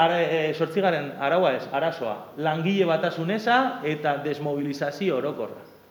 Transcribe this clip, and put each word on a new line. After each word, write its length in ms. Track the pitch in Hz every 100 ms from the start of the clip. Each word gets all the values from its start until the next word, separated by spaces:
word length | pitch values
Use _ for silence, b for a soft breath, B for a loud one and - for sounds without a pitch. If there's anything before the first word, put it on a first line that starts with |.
ara-, 200 | 165 175
e, 160 | 156 160 156 151
zortzigarren 540 | 160 196 185 156 139 -
araua 340 | 139 175 165 123
ez, 40 | -
arazoa, 480 | 139 160 - 117 104 - 147
langile 480 | 156 160 170 196 170
batasun 480 | 160 175 165 165 214
eza 220 | 233 247 254 -
eta 320 | 151 151 151 139
desmobilizazio 960 | 147 147 147 143 143 139 143 147 190 127
orokorra. 400 | 143 135 104 - - - -